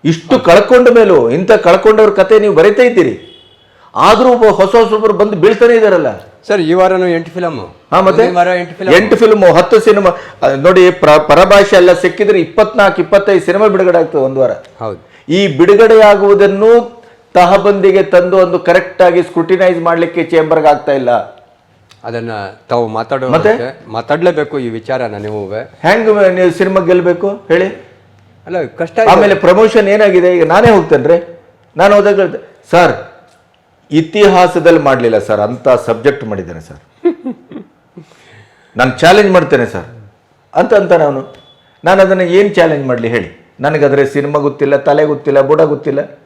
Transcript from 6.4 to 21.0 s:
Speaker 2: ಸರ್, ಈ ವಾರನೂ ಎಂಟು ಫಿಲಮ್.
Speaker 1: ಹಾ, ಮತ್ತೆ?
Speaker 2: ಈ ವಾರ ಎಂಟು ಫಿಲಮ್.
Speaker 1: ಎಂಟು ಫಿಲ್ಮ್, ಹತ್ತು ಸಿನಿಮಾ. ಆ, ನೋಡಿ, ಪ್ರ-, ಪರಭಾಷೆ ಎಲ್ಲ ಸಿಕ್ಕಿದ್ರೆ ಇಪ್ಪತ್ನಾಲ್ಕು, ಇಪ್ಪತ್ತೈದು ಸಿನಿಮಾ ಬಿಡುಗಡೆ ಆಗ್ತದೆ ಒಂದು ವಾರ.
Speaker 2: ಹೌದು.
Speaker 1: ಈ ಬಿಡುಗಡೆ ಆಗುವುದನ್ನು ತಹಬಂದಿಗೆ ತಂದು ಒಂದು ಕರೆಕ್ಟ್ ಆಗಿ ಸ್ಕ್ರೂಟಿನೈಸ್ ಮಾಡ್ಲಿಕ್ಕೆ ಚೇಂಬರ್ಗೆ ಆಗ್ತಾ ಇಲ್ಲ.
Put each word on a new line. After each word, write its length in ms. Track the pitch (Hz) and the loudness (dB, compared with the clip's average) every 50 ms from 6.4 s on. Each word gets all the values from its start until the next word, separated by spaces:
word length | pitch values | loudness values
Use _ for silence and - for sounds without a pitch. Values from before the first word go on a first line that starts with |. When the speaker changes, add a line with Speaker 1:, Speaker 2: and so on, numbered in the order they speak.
| _ | _
Speaker 2:
ಸರ್, 140 | - 208 202 | -6 -4 -4
ಈ 120 | 170 156 170 | -2 -2 0
ವಾರನೂ 340 | 185 185 185 190 185 185 | 0 0 0 0 -2 -2
ಎಂಟು 240 | 180 170 165 170 170 | -2 -4 -4 -6 -10
ಫಿಲಮ್. 280 | - 185 180 170 151 117 95 87 - _ _ _ | -12 -8 -8 -8 -8 -10 -14 -16 -20 _ _ _
Speaker 1:
ಹಾ, 100 | 160 160 | -2 0
ಮತ್ತೆ? 260 | 208 190 - - - | 0 2 2 2 0
Speaker 2:
ಈ 40 | 175 | 0
ವಾರ 160 | 180 175 175 | 0 0 0
ಎಂಟು 280 | 180 180 180 175 170 170 | 0 -2 -4 -6 -8 -12
ಫಿಲಮ್. 180 | - - - 156 | -10 -2 2 2
Speaker 1:
ಎಂಟು 220 | 180 214 208 226 | 2 2 2 0
ಫಿಲ್ಮ್, 280 | - 233 220 214 208 190 | 2 4 2 4 4 4
ಹತ್ತು 360 | 175 160 165 - - 240 214 | 4 4 2 2 2 0 2
ಸಿನಿಮಾ. 300 | 214 220 202 202 196 185 160 - - - - - - | 2 2 0 2 0 -2 -4 -4 -14 -20 -12 -4 -4
ಆ, 60 | 131 139 | -2 -2
ನೋಡಿ, 360 | 135 139 180 185 185 180 180 | 0 0 2 4 4 2 2
ಪ್ರ-, 360 | 180 - - 151 151 156 151 | 2 0 2 2 2 2 2
ಪರಭಾಷೆ 480 | 151 147 160 190 185 202 202 196 196 202 | 2 4 4 4 4 4 4 4 4 4
ಎಲ್ಲ 180 | 185 175 180 175 | 4 4 4 2
ಸಿಕ್ಕಿದ್ರೆ 460 | 170 - 180 - - 208 196 208 190 | 2 0 -6 -4 -2 -2 0 0 0
ಇಪ್ಪತ್ನಾಲ್ಕು, 640 | 160 - - - 214 208 - 247 202 196 - - | -2 -4 -2 -2 -2 -2 0 0 0 0 0 -2
ಇಪ್ಪತ್ತೈದು 440 | 170 160 208 196 196 214 202 180 - | -4 0 0 0 0 2 -2 0 0
ಸಿನಿಮಾ 220 | - 180 196 214 | -2 -2 0 0
ಬಿಡುಗಡೆ 300 | 214 196 190 190 180 175 | 0 0 0 0 0 0
ಆಗ್ತದೆ 240 | 170 160 - - 147 | 0 -2 -2 -2 -4
ಒಂದು 180 | 131 131 135 135 | -4 -4 -2 -2
ವಾರ. 120 | 131 - | -2 -2
Speaker 2:
ಹೌದು. 800 | - - - - _ _ 117 110 98 82 _ _ _ _ _ - 156 | -4 -8 -14 -20 _ _ -12 -12 -12 -14 _ _ _ _ _ -4 -2
Speaker 1:
ಈ 240 | 190 202 190 143 | -2 -2 -2 0
ಬಿಡುಗಡೆ 440 | 131 165 185 202 202 226 220 226 220 | 0 2 4 4 4 4 4 6 6
ಆಗುವುದನ್ನು 1000 | 220 208 202 196 196 202 202 196 202 196 196 196 214 226 233 240 233 - - - - - _ _ _ _ _ | 6 4 4 2 2 2 2 2 2 0 0 0 2 2 2 2 0 -2 -16 -20 -20 -20 _ _ _ _ _
ತಹಬಂದಿಗೆ 680 | 180 180 175 196 196 185 202 202 196 185 196 185 190 190 | 2 2 4 2 2 2 0 -2 2 0 2 2 2 0
ತಂದು 340 | 190 - 175 180 180 185 | 2 0 0 0 2 0
ಒಂದು 220 | 190 185 175 180 175 | 0 0 0 -2 -4
ಕರೆಕ್ಟ್ 420 | - - 170 190 185 - - - | -2 0 0 0 -2 -4 -2 0
ಆಗಿ 220 | 185 175 170 180 170 | 0 2 2 0 -4
ಸ್ಕ್ರೂಟಿನೈಸ್ 560 | 160 - 170 165 165 185 180 190 185 180 170 | -4 -4 -6 -2 -2 -2 0 0 0 0 -2
ಮಾಡ್ಲಿಕ್ಕೆ 440 | 165 170 170 165 170 165 - 175 160 | -2 -4 -2 -2 -4 -4 -4 -6 -6
ಚೇಂಬರ್ಗೆ 440 | 160 170 160 156 156 160 160 151 | -2 -2 -2 0 0 -2 0 2
ಆಗ್ತಾ 240 | 151 147 143 - 151 | 0 0 0 -2 -4
ಇಲ್ಲ. 200 | 139 135 | -4 -2